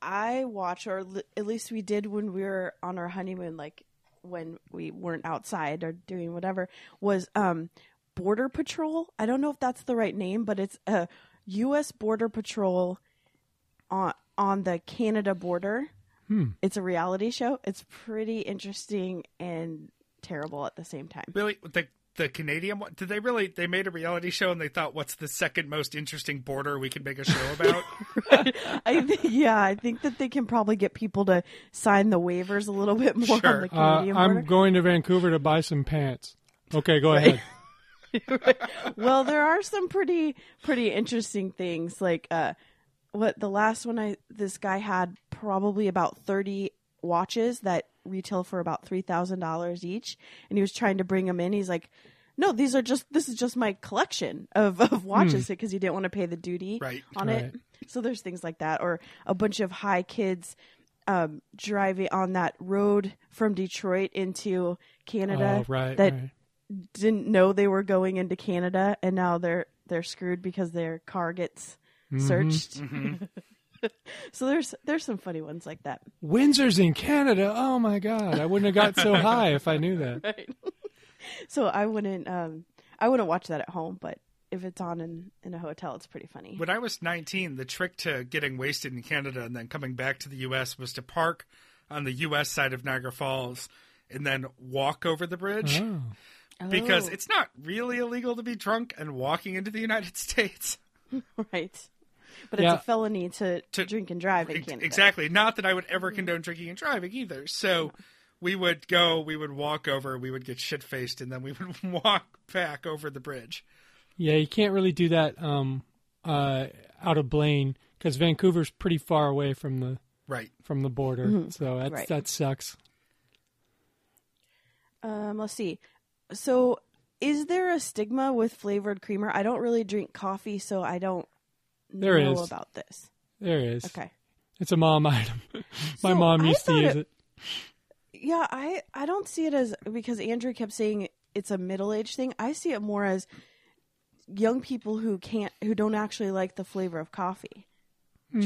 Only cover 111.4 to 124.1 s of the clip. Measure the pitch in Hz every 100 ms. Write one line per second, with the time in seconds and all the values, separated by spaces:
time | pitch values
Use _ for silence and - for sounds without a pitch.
111.4 | 131 143 185 - 185 175 214 202 - _
112.4 | _ 185 170 147 170 156 147 135 127 135
113.4 | 117 - - _ _ _ _ - 160 151
114.4 | 151 - 208 196 190 156 170 165 156 -
115.4 | 160 143 135 131 - _ _ _ 165 147
116.4 | 139 135 135 - - - - 156 131 151
117.4 | 151 147 135 127 _ _ 170 131 165 156
118.4 | 190 170 156 - 196 165 - 160 147 139
119.4 | 143 135 147 131 127 127 _ _ - 127
120.4 | 113 _ - 143 135 123 135 127 127 208
121.4 | 165 - 139 127 135 151 - 151 143 -
122.4 | 143 135 - - _ _ _ _ _ _
123.4 | _ _ _ _ _ _ _